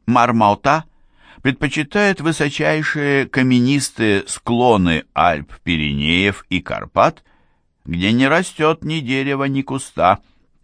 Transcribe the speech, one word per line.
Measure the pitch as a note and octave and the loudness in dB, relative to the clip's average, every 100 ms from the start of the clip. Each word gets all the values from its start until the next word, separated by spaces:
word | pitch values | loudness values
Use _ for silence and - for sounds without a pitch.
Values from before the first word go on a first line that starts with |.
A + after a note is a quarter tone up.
| - | 0
мармота, | B2 A#2+ A#2 G#2+ G2+ C#3 D#3 D#3+ _ _ _ - - | 2 2 4 2 2 0 -2 -4 _ _ _ -20 -6
предпочитает | C3 B2+ D3 D#3 D3 G#3 G#3 F#3+ | -4 -2 -4 -4 -4 0 0 0
высочайшие | D3+ D#3+ D3 D3 D3+ D#3 D3+ D3+ C#3+ C#3 C3 | -2 -2 -2 -2 -2 -2 -2 -4 -2 -2 -2
каменистые | C3 B2+ B2 B2 C#3+ C3 - A2 G2 - | 0 2 4 2 0 -2 -2 0 0 -2
склоны | - - A#2+ B2 G#2+ F2 D#2+ - | -8 -4 0 2 4 2 0 -2
Альп, | - E2+ D#2 C#2+ - | 0 2 0 -6 -10
Пиренеев | - E2 D2+ C#2+ D2 F2 G2 G2+ - | -4 -2 -2 -2 0 0 0 -4 -6
и | F2+ | -6
Карпат, | - G1+ G1+ - C3+ D#3 _ _ _ _ _ _ - | -6 -10 -4 2 2 0 _ _ _ _ _ _ -8
где | F2 F#2+ | -2 0
не | A#2 C3+ | 2 2
растёт | D#3+ F#3 - D#3 E3 | 0 -2 -2 -2 -2
ни | D3+ D#3+ | -4 -6
дерева, | B2+ C3+ C3+ C#3 C#3 | -4 -4 -2 -4 -2
ни | C3+ | -4
куста, | C3+ C3+ - - E2+ G2 _ _ _ _ | -4 -6 -8 0 2 2 _ _ _ _